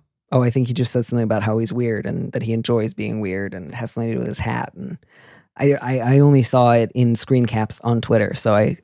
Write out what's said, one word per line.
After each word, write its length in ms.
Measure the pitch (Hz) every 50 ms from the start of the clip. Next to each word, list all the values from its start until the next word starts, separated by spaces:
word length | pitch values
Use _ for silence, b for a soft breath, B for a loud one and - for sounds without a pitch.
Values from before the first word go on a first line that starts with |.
| _ _ _ _ _ _
Oh, 120 | - 127 123
I 60 | 120
think 160 | 117 135 123 120
he 60 | 120
just 180 | - 123 120
says 160 | - 123 113 -
something 160 | 123 120 113
about 200 | 107 110 107 104
how 140 | 113 107 113
he's 160 | 117 110 113
weird 320 | 123 123 117 110 101 -
and 260 | 113 117 - - - -
that 100 | - 113
he 100 | 110 113
enjoys 400 | 113 113 - 120 113 107 110 -
being 260 | - 107 107 113 110
weird 340 | 107 95 92 98 101 98 104
and 160 | 92 87 -
it 40 | -
has 180 | 120 120 -
something 180 | - 120 117 117
to 60 | 110
do 40 | 127
with 80 | 120 -
his 120 | - -
hat. 340 | - 110 120 117 - - -
And 220 | - - - 170 - b b b b b b b b b b b -
I, 160 | 139 143 143 -
I, 180 | - 123 131 127
I 200 | 113 123 135 139
only 240 | 143 147 143 135 120
saw 300 | - - 127 123 120 117
it 180 | 117 113 104 -
in 220 | 127 123 117 117
screen 300 | 113 - - 135 127 120
caps 340 | 110 - 110 110 - - - -
on 180 | 117 120 117
Twitter, 320 | - - 123 110 104 95 -
so 180 | - - 113 104
I, 240 | 104 107 - - -